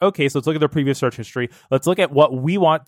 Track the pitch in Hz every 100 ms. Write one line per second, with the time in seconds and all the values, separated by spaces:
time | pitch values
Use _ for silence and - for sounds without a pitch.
0 | 190 185 143 139 131 156 147 156 139 135
1 | 127 - 110 127 120 - - 135 160 185
2 | 170 143 151 131 139 196 170 156